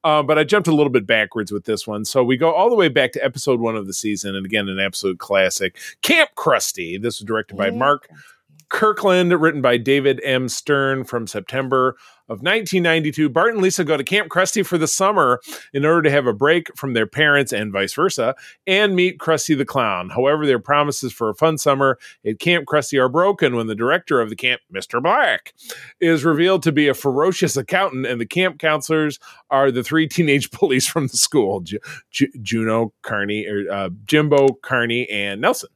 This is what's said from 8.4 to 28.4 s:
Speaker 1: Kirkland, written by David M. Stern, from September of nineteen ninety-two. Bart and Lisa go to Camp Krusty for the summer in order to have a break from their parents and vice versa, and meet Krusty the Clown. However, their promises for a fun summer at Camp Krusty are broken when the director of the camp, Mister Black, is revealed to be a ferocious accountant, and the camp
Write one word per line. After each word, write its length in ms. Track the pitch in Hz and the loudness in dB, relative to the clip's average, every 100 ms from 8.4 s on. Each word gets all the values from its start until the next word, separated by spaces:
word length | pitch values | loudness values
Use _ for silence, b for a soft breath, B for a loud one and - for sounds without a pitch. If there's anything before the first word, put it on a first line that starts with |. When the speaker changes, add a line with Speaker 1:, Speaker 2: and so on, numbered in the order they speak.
| B _ _ | B _ _
Speaker 1:
Kirkland, 600 | - 214 208 202 180 175 175 | 0 0 2 2 4 4 2
written 200 | 160 147 | 0 0
by 160 | 127 120 | 2 2
David 420 | 117 139 135 135 | 2 2 2 0
M. 260 | 143 131 127 | -2 -2 -2
Stern, 540 | - - 143 135 135 | -8 -2 0 0 -2
from 240 | 127 120 110 | -4 -8 -6
September 680 | 104 95 131 135 131 127 - b b _ | -10 -6 -6 -2 0 0 -2 b b _
of 140 | 110 | -4
nineteen 400 | 151 220 196 185 | -2 -2 0 0
ninety-two. 480 | 170 165 151 151 151 | 2 2 0 -2 -2
Bart 240 | 127 220 | 2 0
and 80 | 220 | 2
Lisa 220 | 190 180 | 0 0
go 120 | 156 151 | 0 -2
to 60 | |
Camp 260 | 131 202 165 | 0 -2 0
Krusty 360 | 180 185 214 185 | 0 0 0 -2
for 120 | 175 | 0
the 80 | 151 | 0
summer 520 | - 190 208 131 123 B B B | 0 2 2 2 0 B B B
in 120 | 139 151 | -2 2
order 160 | 170 | 4
to 80 | 156 | 4
have 160 | 143 123 | 2 0
a 80 | |
break 420 | 104 139 175 165 - | 0 2 2 -2 -10
from 180 | 139 | -4
their 120 | 117 110 | -2 -2
parents 480 | - 151 143 127 | 0 2 2 2
and 180 | 104 107 | -4 -4
vice 220 | 98 98 | -2 -4
versa, 420 | - 185 - 117 135 B B - | 0 -2 0 -4 -4 B B 0
and 300 | 190 208 180 | 2 2 2
meet 240 | 180 - | 0 -2
Krusty 360 | - 156 - 143 | -2 -2 0 -2
the 80 | 135 | 0
Clown. 440 | 135 113 92 92 | 0 -2 -2 -4
However, 360 | 110 135 151 147 | 0 0 2 2
their 100 | 120 | 0
promises 540 | - 147 147 135 127 | 2 0 2 -2 -8
for 160 | - 110 | -4 -6
a 60 | 104 | 0
fun 220 | 160 156 | 0 2
summer 400 | 147 135 135 123 B B 107 | 0 2 2 0 B B -8
at 140 | 110 | -4
Camp 260 | 170 170 143 | 0 0 2
Krusty 340 | 151 139 143 | -2 0 0
are 100 | 127 | 2
broken 460 | 147 190 190 143 120 | 2 0 2 0 0
when 120 | 113 | -4
the 80 | 107 | -2
director 440 | 117 175 - 135 | 0 0 0 -2
of 100 | 110 | 0
the 60 | 110 | -2
camp, 260 | 127 123 _ | -4 -4 _
Mister 280 | 95 - 120 | -12 -6 -2
Black, 540 | 151 247 226 107 - _ B B B _ | 0 2 0 -2 -8 _ B B B _
is 260 | 170 165 156 | 0 2 2
revealed 380 | 151 175 190 | 2 2 2
to 80 | 165 | 2
be 160 | 143 147 | 2 2
a 80 | 131 | 0
ferocious 600 | 143 131 170 185 160 139 | 0 0 0 0 -2 -2
accountant, 500 | 120 180 190 131 127 | -2 0 0 -4 -6
and 120 | 120 | -4
the 60 | 117 | -4
camp 320 | 175 | 0